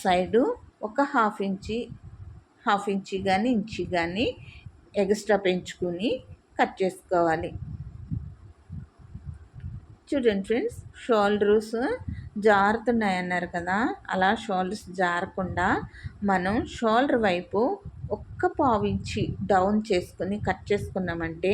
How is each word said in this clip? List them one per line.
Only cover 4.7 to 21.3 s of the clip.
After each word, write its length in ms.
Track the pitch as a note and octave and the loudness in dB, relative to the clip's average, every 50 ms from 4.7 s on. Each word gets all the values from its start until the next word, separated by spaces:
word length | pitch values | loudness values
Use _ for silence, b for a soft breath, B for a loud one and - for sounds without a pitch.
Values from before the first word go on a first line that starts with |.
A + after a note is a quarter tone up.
| - - - - - G3 | -20 -20 -18 -6 -2 0
ఎక్స్ట్రా 360 | G3 F#3 G#3 G#3 - - G#3 G3 - | 2 2 0 0 2 2 2 2 2
పెంచుకుని 640 | F3+ F#3 F3+ - - - - F3+ F3 F3 F3 G3 C#4 B4+ B4+ - - - - _ _ - - | 2 0 0 -2 -8 -8 -6 -4 -4 -2 -2 -2 -2 -2 -4 -6 -12 -20 -20 _ _ -2 0
కట్ 160 | A#3+ - - - | 0 0 0 0
చేసుకోవాలి. 680 | F#3+ F#3 F#3 - _ - F#3 F3 E3+ E3 D#3+ E3 E3+ D#3+ - - - - - - - - - - - - - - - - - - - - - _ _ - E2 D2+ - - _ - - - - - - - - - - - - - - - - - - - - - _ - | -2 -2 -2 -4 _ 0 2 4 4 4 2 0 -2 -6 -8 -10 -12 -12 -12 -12 -12 -14 -14 -14 -10 -8 -8 -8 -8 -10 -16 -18 -20 -20 -20 _ _ -14 -14 -14 -14 -14 _ -20 -20 -18 -18 -16 -14 -14 -14 -16 -16 -20 -18 -14 -14 -12 -12 -14 -16 -18 -20 -16 _ -4
చూడండి 360 | D4+ C#4 A#3+ A#3 G3+ G3 F#3+ - | -2 2 2 2 2 2 0 0
ఫ్రెండ్స్, 300 | A3 C4 G4+ A#4+ - - - - - - - | 0 0 0 -2 -6 -8 -16 -18 -18 -8 0
షోల్డర్స్ 720 | - A3+ G#3 G3+ G3+ G#3 G3+ G#3 G3+ G#3 A3 G#3+ A3 A#3 A3+ B3+ E4+ B4 B4+ - B B B B B - G#3+ G3 | 2 4 4 4 4 4 4 4 4 4 4 2 0 -4 -2 -2 -2 -2 -4 -6 B B B B B -4 2 4
జారుతున్నాయన్నారు 1000 | A3 G3+ G3 G3 G3+ A3 A#3 A3+ B3+ A#3 A3+ G#3+ G3 F#3 F3+ F3+ F3+ F3+ F3 F3+ F3 - | 6 6 6 6 4 2 2 0 0 2 2 2 2 0 0 -2 -2 -2 -2 -2 -2 -4
కదా, 220 | F3 E3+ F3 F#3+ G#3 B3 E4 G4+ - - - | -4 -2 0 0 2 0 0 -2 -4 -6 -4
అలా 200 | - F#3+ F#3 F#3+ A3 A3+ - | 0 2 4 4 2 2 -2
షోల్డర్స్ 420 | - F#3+ F#3 F#3 F#3 G#3+ G#3 - F3+ F3+ F#3+ | -2 -2 -2 -2 -2 -4 -8 -10 -8 -2 0
జారకుండా 680 | F3+ F3 F3 F3 F#3+ F#3+ - G3 F#3 F3+ F3+ F3 F3+ G3+ C#4 G#4 - B B B B B B B G#3 G3+ | 0 2 2 0 -2 -4 -4 -6 -6 -4 -2 0 2 2 2 0 -2 B B B B B B B 0 2
మనం 240 | F#3+ F3+ F3+ F#3+ G#3 B3+ E4+ - - - | 2 2 2 0 0 0 -2 -4 -4 -2
షోల్డర్ 420 | A#3+ A3 A3 A#3+ C4+ C#4+ C#4+ A#3 A3 G3 | 2 4 4 4 4 4 2 2 4 2
వైపు 320 | F3 F3 F3+ - - G3 A#3+ E4 G4+ - - - - - - - G#3 | 2 0 -2 -2 0 0 2 0 0 -4 -8 -14 -14 -12 -8 -8 -8
ఒక్క 300 | - - - - - - F#4 F4+ - | -8 -8 -12 -6 -2 -2 0 2 2
పావు 260 | D4+ C4 A3+ G3+ G#3 G3+ | 2 4 4 2 2 0
ఇంచి 320 | G3 G3 - - - A3 F3 D3+ - - G3+ F#3 | -2 -2 -4 -4 -4 -2 -2 -2 -2 -2 0 4
డౌన్ 280 | G3+ F#3 F#3 G3+ G#3 G#3+ G#3+ - | 4 4 4 4 2 2 2 2
చేసుకుని 480 | G3 F3+ F3+ - - - F3 F#3+ G#3 G#3 - | 0 0 0 -2 -8 -8 -6 -4 -4 -4 -2
కట్ 160 | G3+ F#3 - - - | -2 -4 -2 -2 -2
చేసుకున్నామంటే 840 | G#3 G3+ G3+ - - G3 F#3 F3 E3+ E3+ E3 D#3+ | -2 -2 -2 -4 -4 -4 -4 -4 -4 -4 -4 -6